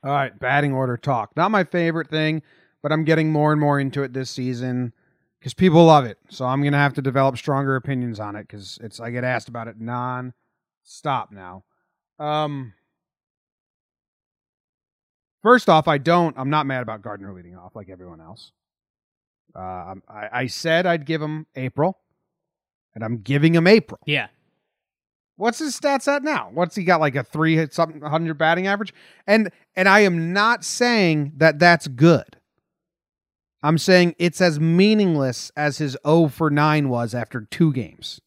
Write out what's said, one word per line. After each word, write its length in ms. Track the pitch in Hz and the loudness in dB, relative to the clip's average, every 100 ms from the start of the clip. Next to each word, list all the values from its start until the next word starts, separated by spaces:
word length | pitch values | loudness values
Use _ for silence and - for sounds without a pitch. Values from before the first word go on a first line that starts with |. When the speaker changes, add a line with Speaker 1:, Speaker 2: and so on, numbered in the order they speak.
Speaker 1:
All 80 | 139 | -2
right, 260 | 143 135 - | -2 -2 -4
batting 360 | 127 139 147 | 0 0 0
order 240 | 131 131 120 | -2 -4 -4
talk. 340 | 143 123 104 - | -4 -4 -4 -2
Not 120 | 175 | 0
my 140 | 214 | 0
favorite 460 | 175 180 165 165 156 | 0 -2 -2 -4 -6
thing, 320 | 156 156 156 _ _ _ _ | -4 -2 -4 _ _ _ _
but 80 | 147 | -4
I'm 140 | 156 156 | -2 2
getting 260 | 160 156 | 2 2
more 220 | 151 151 | 2 2
and 60 | 151 | 2
more 200 | 147 143 | 2 0
into 240 | 135 139 | -2 -4
it 80 | 135 | -6
this 180 | 127 131 | -8 -10
season 640 | - 127 120 127 123 123 _ _ _ _ _ | -8 -6 -6 -6 -4 -6 _ _ _ _ _
'cause 120 | 135 | -14
people 320 | - 185 160 165 | 2 6 8 8
love 200 | 151 123 | 8 4
it. 120 | - _ | -10 _
So 160 | - 127 | -8 -4
I'm 160 | 135 | -2
gonna 160 | 143 143 | 0 2
have 160 | 143 147 | 0 0
to 60 | |
develop 360 | 131 127 135 123 | -2 0 0 -2
stronger 400 | - 135 139 135 | -4 -2 -2 -4
opinions 420 | 139 131 123 107 | -4 -6 -6 -8
on 160 | 104 104 | -10 -12
it 140 | - | -16
'cause 280 | 104 95 - | -18 -18 -18
it's, 180 | 110 - | -18 -14
I 120 | 117 | -10
get 120 | 120 | -6
asked 240 | 127 120 107 | -4 -4 -6
about 200 | 120 113 | -14 -14
it 120 | 107 | -12
non-stop 1500 | 113 123 123 127 127 - _ _ _ _ _ - 151 131 110 | -8 -6 -6 -8 -12 -16 _ _ _ _ _ -10 -6 -6 -6
now. 320 | 101 92 95 _ _ _ _ _ _ | -16 -18 -20 _ _ _ _ _ _
Um, 540 | 151 151 151 143 123 _ _ _ _ _ _ _ _ _ _ _ _ _ _ _ _ _ _ _ _ _ _ _ _ _ _ _ | -6 -4 -4 -8 -12 _ _ _ _ _ _ _ _ _ _ _ _ _ _ _ _ _ _ _ _ _ _ _ _ _ _ _
first 280 | 214 247 - | 4 4 6
off, 180 | 160 156 | 4 4
I 100 | 143 | 0
don't, 400 | 139 175 165 131 | 2 2 2 -4
I'm 120 | 131 | -2
not 160 | 151 139 | -2 -2
mad 180 | 131 | -6
about 180 | 113 110 | -6 -10
Gardner 320 | 107 101 98 | -12 -14 -14
leading 220 | 92 87 90 | -18 -20 -20
off 200 | 90 113 | -20 -20
like 140 | 95 | -18
everyone 320 | 90 90 80 | -20 -20 -20
else. 300 | 80 - - _ _ _ _ _ _ _ _ _ _ - | -20 -20 -20 _ _ _ _ _ _ _ _ _ _ -16
Uh, 40 | |
I'm, 440 | 92 90 87 95 _ | -14 -14 -16 -18 _
I, 220 | 107 107 | -16 -8
I 160 | 120 127 | -6 -6
said 380 | - 165 165 180 | -6 -2 0 0
I'd 200 | 170 143 | -2 -4
give 160 | 160 | -6
him 260 | 151 156 156 135 | -6 -10 -12 -10
April, 420 | 131 - 165 - _ _ _ _ _ _ _ _ _ | -8 -2 -4 -4 _ _ _ _ _ _ _ _ _
and 100 | 110 | -10
I'm 180 | 110 120 | -8 -8
giving 340 | 98 143 160 170 | -2 2 4 4
him 120 | 170 | 6
April. 320 | 214 - - - | 4 2 -14 -6
Speaker 2:
Yeah. 220 | 147 104 _ _ _ _ _ _ _ _ _ _ _ | -4 -6 _ _ _ _ _ _ _ _ _ _ _
Speaker 1:
What's 220 | 220 233 | -4 -4
his 180 | 311 - | -8 -4
stats 300 | 285 277 285 | -2 0 -2
at 160 | 285 | -2
now? 260 | 285 277 214 | -2 -6 -6
What's 240 | 127 175 - | -4 -4 -2
he 80 | 175 | 2
got, 160 | 170 | 2
like, 140 | 151 135 | 2 -2
a 80 | |
three 320 | 123 151 160 160 | -6 -2 2 2
hit 180 | 156 | 0
something 260 | - 160 151 | -2 -4 -4
hundred 380 | 151 156 165 151 | -6 -4 -4 0
batting 300 | 160 170 190 | 0 0 -2
average? 260 | 202 208 _ - _ - | -4 -6 _ -20 _ 0
And, 240 | 220 202 _ _ - | 2 0 _ _ 0
and 140 | 190 | 4
I 100 | 202 | 6
am 300 | 202 170 165 | 6 2 -2
not 320 | 190 214 240 | 0 0 0
saying 680 | - - 240 226 180 151 143 151 | -4 -2 0 2 2 2 -2 2
that 220 | 160 147 | 2 6
that's 300 | 175 170 147 | 4 4 0
good. 480 | 123 165 151 - _ _ _ _ _ _ _ _ _ _ _ _ _ | 4 4 4 0 _ _ _ _ _ _ _ _ _ _ _ _ _
I'm 160 | 147 160 | 0 0
saying 380 | - 185 175 - | 4 4 4 2
it's 220 | 175 - | -2 2
as 220 | 180 147 | 0 2
meaningless 920 | 160 170 202 214 190 156 131 120 - - | 2 4 4 4 2 2 -2 -4 -10 -4
as 220 | 147 131 | -4 -2
his 180 | 151 127 147 | -6 -4 2
oh 240 | 165 156 | 4 4
for 200 | - 160 | 0 0
nine 380 | 147 151 151 143 | 2 2 2 0
was 260 | 120 117 | -2 -4
after 280 | 123 113 123 | -6 -8 -10
two 320 | 107 - 165 | -12 0 2
games. 480 | 131 95 _ - - | 2 -8 _ -18 -18